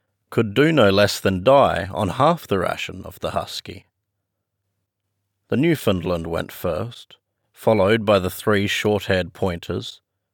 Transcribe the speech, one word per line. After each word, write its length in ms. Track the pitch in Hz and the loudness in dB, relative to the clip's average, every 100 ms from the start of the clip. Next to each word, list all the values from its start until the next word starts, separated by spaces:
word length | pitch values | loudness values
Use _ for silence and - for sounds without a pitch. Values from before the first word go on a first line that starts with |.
| _ _ - | _ _ -8
could 240 | - 113 101 | -2 0 2
do 160 | 151 | 2
no 180 | 160 101 | 6 4
less 300 | 98 104 - | 6 2 0
than 240 | 101 95 | -2 0
die 440 | 95 139 107 85 95 | 4 6 4 2 -4
on 160 | 90 101 | -4 -4
half 380 | 120 143 175 - | 0 0 0 -2
the 100 | 98 | -2
ration 460 | 87 - - 92 85 | -2 -4 -10 -12 -16
of 140 | - | -10
the 120 | 85 | -6
husky. 540 | 87 80 - - 92 - _ _ _ _ _ _ _ _ _ _ _ _ _ _ _ - | -6 -8 -10 -14 -18 -20 _ _ _ _ _ _ _ _ _ _ _ _ _ _ _ -4
The 80 | 110 | 0
Newfoundland 720 | 165 156 - 95 85 87 82 | 2 2 0 -2 -2 -4 -4
went 240 | 82 - | -6 -6
first, 640 | - 90 80 117 - - - _ _ _ | -8 -6 -4 -6 -12 -20 -20 _ _ _
followed 520 | _ - 107 95 113 107 | _ 2 4 4 2 4
by 140 | 101 | 2
the 100 | 92 | 2
three 380 | - - 104 101 | -4 0 0 0
short-haired 680 | - 104 104 - 95 85 | -2 0 0 0 -2 -2
pointers, 680 | - 98 87 - 87 117 - _ _ _ | -4 -4 -4 -6 -8 -8 -16 _ _ _